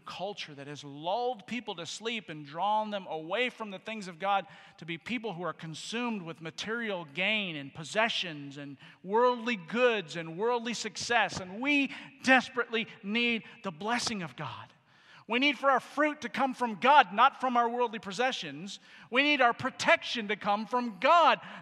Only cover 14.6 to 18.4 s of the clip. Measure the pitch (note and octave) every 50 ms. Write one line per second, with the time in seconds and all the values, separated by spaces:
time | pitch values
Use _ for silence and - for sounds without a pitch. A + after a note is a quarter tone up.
14.6 | A2+ - _ _ _ _ _ _ _ - - - - - A3 B3 C#4 D4 C4 -
15.6 | C4 C#4 C4 A#3 - - - C#4 D4+ D4+ D4 D4 - A3 - - C4+ C4 B3 -
16.6 | B3 A#3 G#3+ D#3+ D3 B3 D4 D4 B3 F3 G3 G#3+ B3 C4+ C4 - B3+ C4 A#3+ A#3+
17.6 | A#3+ A#3 A#3+ A#3+ B3 A3+ G#3+ A3 - G3 F#3 F#3+ B3 C4 - -